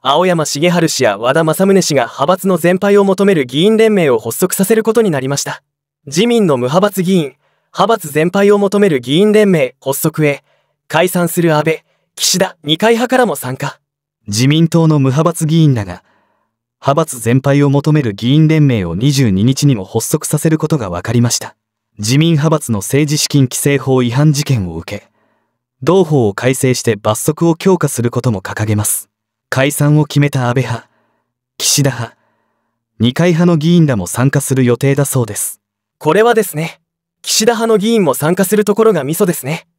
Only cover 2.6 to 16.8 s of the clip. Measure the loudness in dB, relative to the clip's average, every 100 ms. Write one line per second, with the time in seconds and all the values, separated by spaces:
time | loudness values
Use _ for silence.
2.6 | 0 0 2 2 2 2 2 2 0 0
3.6 | 2 2 2 2 2 0 -2 -4 -4 -2
4.6 | 0 2 2 0 0 -2 -4 -6 -8 -12
5.6 | _ _ _ _ -6 -2 0 2 2 0
6.6 | 0 0 0 -2 0 0 -2 _ _ _
7.6 | _ -4 0 0 -2 -2 0 2 2 4
8.6 | 2 2 2 0 0 2 4 4 4 2
9.6 | 0 _ -6 -2 -4 0 -2 -2 _ _
10.6 | _ _ _ -2 0 0 -2 0 0 0
11.6 | 0 -4 _ _ _ -6 -4 -2 -4 -6
12.6 | -6 0 2 0 0 0 0 -2 -8 -8
13.6 | -10 -12 _ _ _ _ -8 0 2 2
14.6 | 2 2 2 2 0 0 -2 -2 -2 2
15.6 | 2 2 -4 -12 _ _ _ _ _ _
16.6 | _ _